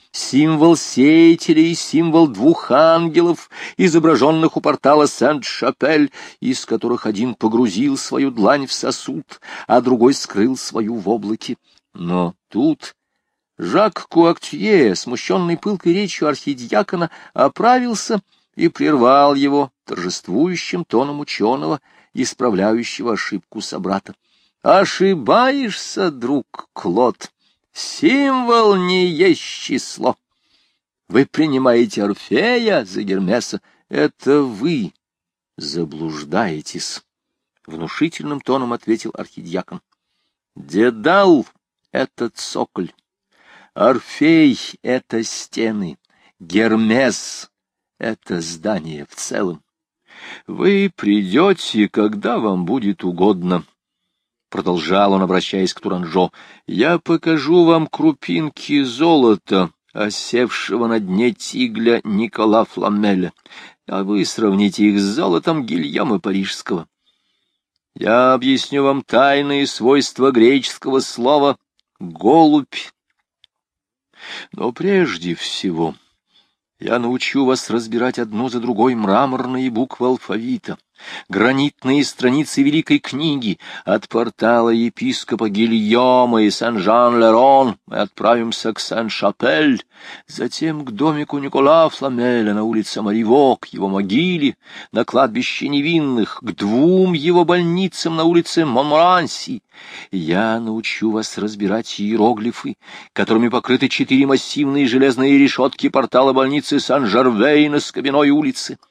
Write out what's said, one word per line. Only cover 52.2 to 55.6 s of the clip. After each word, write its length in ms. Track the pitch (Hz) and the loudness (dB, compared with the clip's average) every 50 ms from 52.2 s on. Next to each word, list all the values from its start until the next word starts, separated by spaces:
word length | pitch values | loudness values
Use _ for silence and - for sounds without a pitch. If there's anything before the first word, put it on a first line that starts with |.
| 117 196 240 185 | -4 -4 -2 -2
вам 260 | 117 104 95 90 90 | -2 -2 -2 -2 -2
будет 380 | 85 123 135 107 101 95 - - | -2 -2 -2 -2 -4 -4 -4 -6
угодно», 640 | 90 87 85 92 107 101 90 87 90 90 85 - _ _ _ _ _ _ _ _ _ _ _ _ _ _ _ _ _ | -6 -2 2 2 2 2 0 -2 -2 -2 -4 -4 _ _ _ _ _ _ _ _ _ _ _ _ _ _ _ _ _
продолжал 640 | - 95 - 92 90 85 76 82 95 98 101 98 98 | -8 -4 -2 -2 -2 -2 -2 0 2 2 2 2 2
он, 80 | 95 | 2
обращаясь 520 | 95 90 92 90 - - - 95 | 2 0 0 -2 -2 -2 -2 -2